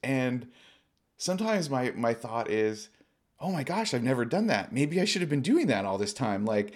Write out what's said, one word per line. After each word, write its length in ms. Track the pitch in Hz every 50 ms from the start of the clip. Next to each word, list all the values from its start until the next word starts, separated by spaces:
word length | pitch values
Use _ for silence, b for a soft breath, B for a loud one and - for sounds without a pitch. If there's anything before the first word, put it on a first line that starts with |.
And 460 | - 127 135 131 127 123 127 123 120 - B B B B B B B B B B _ _ _ -
sometimes 500 | - 180 185 185 214 220 214 190 165 139
my, 220 | 139 127 127 123 -
my 200 | 107 117 117 113
thought 360 | 117 - 113 113 117 110 -
is, 380 | 107 110 110 110 107 107 - - b b b b b b b _ _ -
"Oh 140 | - 185
my 120 | 185 151 131
gosh, 280 | 160 175 214 226 -
I've 100 | 131 120
never 220 | 120 127 135 123 117
done 220 | 117 156 196 226
that. 260 | 214 123 101 92 -
Maybe 260 | 113 131 147 147 165 185
I 60 | 180
should 160 | - - 190
have 80 | 180 147
been 140 | 147 143
doing 240 | 127 180 277 349 302
that 180 | 160 113 98 98
all 140 | 95 95 98
this 160 | 104 104 -
time." 320 | - 135 107 101 98 104
Like, 280 | 110 107 104 101 104 B